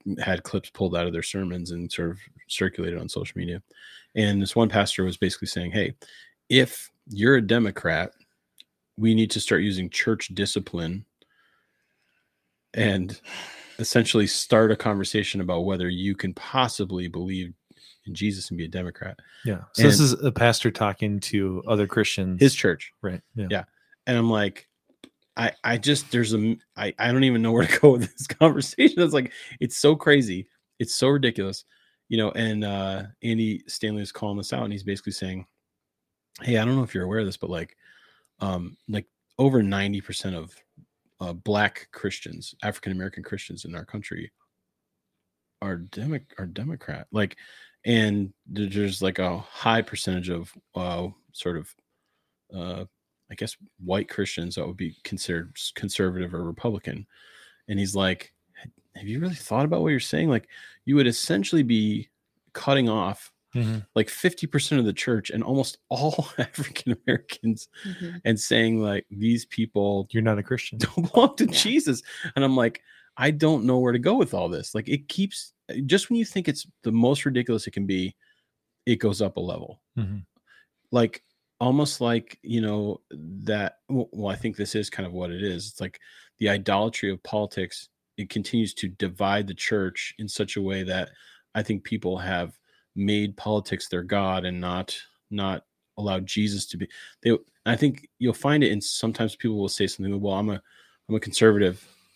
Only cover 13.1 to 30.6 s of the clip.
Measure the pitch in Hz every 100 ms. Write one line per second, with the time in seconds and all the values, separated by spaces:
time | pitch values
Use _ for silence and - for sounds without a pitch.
13.1 | 98 - - - - - - 113 120 110
14.1 | 110 98 - - 110 110 104 110 101 95
15.1 | 107 104 98 92 85 95 92 90 90 98
16.1 | 95 95 - - 135 120 - 92 90 90
17.1 | 82 92 95 87 - _ _ - _ -
18.1 | 85 104 95 - 87 82 92 90 - 95
19.1 | - - - 113 92 - - 143 120 139
20.1 | 117 139 - 117 110 117 - 104 98 107
21.1 | 101 - 104 95 92 - 104 98 113 104
22.1 | - 92 90 139 - 98 82 - - 98
23.1 | 87 - 117 95 98 92 _ _ _ -
24.1 | 120 117 107 101 - - _ _ _ -
25.1 | _ _ - 117 - 117 113 127 143 -
26.1 | 120 107 110 110 113 _ - 104 - 117
27.1 | 131 131 117 113 117 85 - 147 123 110
28.1 | - - - 165 - - - 277 - 165
29.1 | 147 123 - - - 123 - 147 156 156
30.1 | 143 110 92 - _